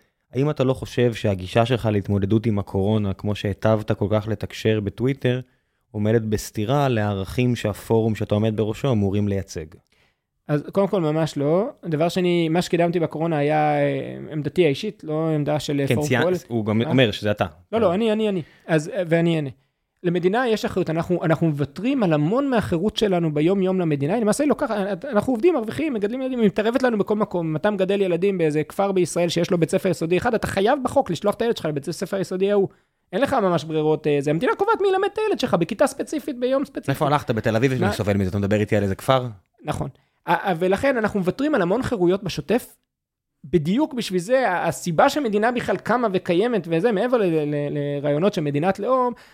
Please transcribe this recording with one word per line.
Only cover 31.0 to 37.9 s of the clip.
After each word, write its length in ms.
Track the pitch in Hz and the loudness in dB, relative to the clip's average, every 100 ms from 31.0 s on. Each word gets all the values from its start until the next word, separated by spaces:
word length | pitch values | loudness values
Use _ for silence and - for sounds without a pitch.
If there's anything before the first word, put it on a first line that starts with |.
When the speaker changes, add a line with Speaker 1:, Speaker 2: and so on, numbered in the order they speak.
| - | 0
Speaker 2:
לשלוח 240 | 165 202 | 0 -2
את 80 | 202 | 0
הילד 140 | 233 233 | -2 -2
שלך 100 | 165 | -2
לבית 220 | 147 135 | -4 -6
הספר 280 | 160 185 196 | -6 -6 -4
היסודי 340 | 175 185 196 | -4 -2 2
ההוא. 180 | 208 190 - _ _ _ | 2 2 -4 _ _ _
אין 80 | 180 | -2
לך 120 | 277 | 0
ממש 300 | 262 196 170 | 2 2 0
ברירות, 420 | 156 156 151 151 151 | 0 0 2 2 2
אה, 100 | 143 | 0
זה, 100 | 143 | 2
המדינה 220 | 156 262 | 0 0
קובעת 260 | 440 403 453 | 0 0 2
מי 80 | 392 | 2
ילמד 200 | 381 392 | 2 0
את 60 | 403 | -2
הילד 220 | 427 392 | -2 0
שלך 140 | 254 | 0
בכיתה 320 | 185 165 208 277 | 0 0 0 0
ספציפית, 520 | - 240 311 - 240 | 0 -8 -6 -8 -4
ביום 240 | 254 269 | -2 -2
ספציפי. 280 | 277 - - | -2 -6 -6
Speaker 1:
איפה 140 | 135 147 | -2 0
הלכת? 240 | 147 - | 0 0
בתל 260 | 113 117 110 | -2 0 2
אביב, 160 | 135 | 2
יש 80 | 127 | 2
Speaker 2:
מה? 60 | |
Speaker 1:
מי 60 | 107 | 0